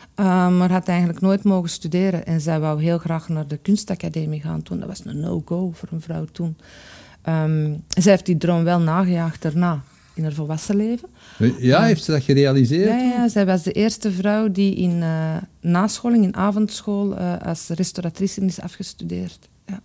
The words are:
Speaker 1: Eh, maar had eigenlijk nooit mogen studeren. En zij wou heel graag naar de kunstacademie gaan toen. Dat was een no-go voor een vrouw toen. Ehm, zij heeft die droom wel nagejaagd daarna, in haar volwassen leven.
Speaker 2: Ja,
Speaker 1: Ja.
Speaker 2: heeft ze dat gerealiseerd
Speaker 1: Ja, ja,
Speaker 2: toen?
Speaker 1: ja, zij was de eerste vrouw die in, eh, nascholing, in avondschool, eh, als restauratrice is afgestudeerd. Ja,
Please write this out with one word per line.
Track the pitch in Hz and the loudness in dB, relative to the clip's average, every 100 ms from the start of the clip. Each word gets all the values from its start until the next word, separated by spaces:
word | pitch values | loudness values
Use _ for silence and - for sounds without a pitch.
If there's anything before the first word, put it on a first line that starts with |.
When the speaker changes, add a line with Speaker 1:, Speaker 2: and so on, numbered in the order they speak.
| - - | -14 -2
Speaker 1:
Eh, | 190 180 180 180 | 2 4 4 4
maar | 180 | 4
had | 185 185 | 2 0
eigenlijk | 175 175 165 | 0 0 0
nooit | 190 196 | 0 2
mogen | 202 185 170 | 2 0 0
studeren. | - 165 180 190 175 - | -6 -4 0 0 -2 -2
En | 165 | -2
zij | 151 160 | 0 0
wou | 156 151 | 0 0
heel | 165 170 | 0 0
graag | 165 160 - | -2 -6 -4
naar | 156 143 | -6 -4
de | 147 | -6
kunstacademie | - 208 - 180 160 160 156 151 | 0 0 0 -6 -6 -6 -4 -6
gaan | 151 78 | -6 -6
toen. | - - | -6 -8
Dat | - | -8
was | - - | -12 -10
een | 143 | -6
no-go | 165 170 - 175 185 | -4 -4 -4 -4 -4
voor | 160 - | -8 -10
een | 165 | -10
vrouw | 165 160 156 | -8 -8 -8
toen. | - 170 160 - - - - - - | -6 -6 -8 -14 -20 -20 -20 -20 -12
Ehm, | - 160 156 156 151 151 - | -4 0 0 0 -2 -4 -4
zij | - 185 | 2 6
heeft | 185 - | 6 4
die | 165 | 0
droom | 170 170 | 2 2
wel | 165 175 | 4 4
nagejaagd | 160 170 185 175 165 - | 2 2 2 0 -2 -4
daarna, | 160 156 175 151 - _ _ | -2 0 0 0 -6 _ _
in | - | -6
haar | 156 | -4
volwassen | 147 151 160 - 202 | -4 -4 -4 -2 0
leven. | 214 240 - - - - | 0 -4 -8 -20 -14 0
Speaker 2:
Ja, | - - | 0 2
Speaker 1:
Ja. | 123 151 | 4 6
Speaker 2:
heeft | 226 180 | 6 2
ze | - | 0
dat | 151 | 0
gerealiseerd | 131 139 139 139 123 160 208 | 2 4 4 4 4 4 2
Speaker 1:
Ja, | 240 | 2
ja, | |
Speaker 2:
toen? | 254 | 2
Speaker 1:
ja, | 247 240 | 2 2
zij | 214 190 | 2 2
was | 185 | 2
de | 175 | 0
eerste | - 220 - 214 | 0 0 0 -4
vrouw | 180 208 214 220 | -2 0 0 0
die | 185 196 - | 2 0 2
in, | 180 170 | 0 0
eh, | 165 160 160 160 - _ | 0 -2 -2 -4 -8 _
nascholing, | 170 175 214 - 240 233 | 0 2 2 -2 2 4
in | 190 - | 4 2
avondschool, | 196 208 214 - - 202 202 190 | 0 0 -2 -4 -6 -2 -2 -2
eh, | 180 175 | -4 -4
als | - 165 - | -6 -6 -6
restauratrice | 170 180 - 175 165 190 - | -4 -4 -4 -8 -4 -4 -2
is | 190 - | -4 -4
afgestudeerd. | 180 - 190 - 170 175 180 - _ _ - | -10 -12 -14 -12 -8 -8 -8 -12 _ _ -14
Ja, | 190 | -14